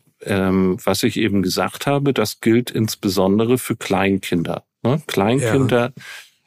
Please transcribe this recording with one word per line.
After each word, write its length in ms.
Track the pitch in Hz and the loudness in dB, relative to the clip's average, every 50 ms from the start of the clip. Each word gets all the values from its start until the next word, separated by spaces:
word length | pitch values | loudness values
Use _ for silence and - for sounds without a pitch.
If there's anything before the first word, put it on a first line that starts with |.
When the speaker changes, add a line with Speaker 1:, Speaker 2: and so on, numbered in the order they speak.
| _ _ _ _ | _ _ _ _
Speaker 1:
ähm, 560 | - - 101 98 95 95 92 95 95 92 92 - - | -6 -4 -2 0 2 2 2 2 2 2 0 0 -2
was 200 | - 98 - - | -2 0 0 0
ich 140 | 117 - - | -2 0 0
eben 260 | 117 104 98 101 90 | 0 0 0 0 0
gesagt 420 | 92 - 101 92 95 - - - | 0 0 -2 -2 -4 -4 -6 -4
habe, 260 | 143 139 143 143 143 | -2 0 0 0 0
das 300 | 135 - 107 - - - | 0 0 -2 -2 -4 -2
gilt 300 | - 117 113 - 123 - | 0 2 2 2 2 0
insbesondere 880 | - - 110 110 - - - 104 92 98 92 95 98 107 113 113 127 127 | -2 -2 -2 -2 -2 -4 -4 -2 0 2 2 2 2 2 2 2 0 0
für 160 | - - 117 | 0 -4 -6
Kleinkinder, 880 | - - - 98 92 95 98 98 95 - - 92 85 82 82 82 - - _ _ _ | -6 -4 -2 0 0 2 2 0 0 -2 -2 -2 -2 -2 -2 -4 -8 -10 _ _ _
ne? 180 | - 117 135 156 - | -2 0 0 0 -2
Kleinkinder 880 | - - 98 98 107 120 139 131 113 107 135 135 113 127 120 120 131 - | -4 -2 0 2 2 2 2 2 2 2 2 2 2 2 2 0 0 -4
Speaker 2:
Ja. 80 | - - - - - - - _ _ _ | -10 -18 -18 -18 -18 -20 -20 _ _ _